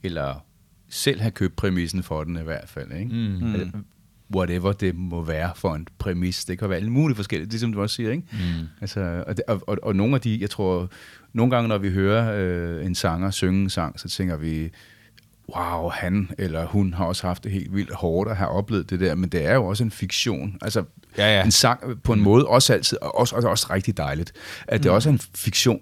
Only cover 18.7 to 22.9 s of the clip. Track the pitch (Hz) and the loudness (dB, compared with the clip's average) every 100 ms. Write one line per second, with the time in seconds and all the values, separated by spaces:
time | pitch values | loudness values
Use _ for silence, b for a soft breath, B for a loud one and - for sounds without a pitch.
18.7 | 104 78 90 92 80 90 82 76 127 95 | -2 -2 0 0 2 0 0 2 2 2
19.7 | 104 113 - 95 - 117 78 90 95 110 | 0 -2 -2 -4 -2 -2 -2 -4 -6 -4
20.7 | 107 85 - _ - 104 101 98 - 120 | -2 -4 -12 _ 2 4 6 6 6 4
21.7 | 123 120 113 135 107 101 113 - 123 139 | 2 -4 -4 2 4 8 8 8 6 6
22.7 | 101 - | 4 2